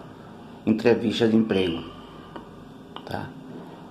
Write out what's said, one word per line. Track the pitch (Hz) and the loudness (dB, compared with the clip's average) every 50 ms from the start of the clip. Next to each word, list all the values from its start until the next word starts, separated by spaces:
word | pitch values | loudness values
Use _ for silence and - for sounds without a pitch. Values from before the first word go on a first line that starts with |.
| - - - - - - - - - - - - - | -14 -16 -16 -18 -18 -18 -18 -18 -18 -16 -12 -2 2
entrevista | 107 110 - - 120 110 - 117 107 - - 117 | 2 4 6 6 6 6 6 4 2 2 4 4
de | 110 107 | 6 6
emprego, | 113 110 - 98 95 92 85 82 82 - - - - - - - - - - - - - - - - - - - - - - - - - | 6 6 6 4 4 2 2 0 -2 -6 -8 -12 -14 -16 -16 -16 -16 -16 -14 -14 -14 -14 -14 -16 -18 -18 -18 -18 -18 -16 -16 -14 -14 -10
tá? | - - - - - - - - - - - - - - - - - | -6 -6 -6 -6 -8 -10 -14 -14 -14 -12 -12 -14 -14 -14 -16 -16 -4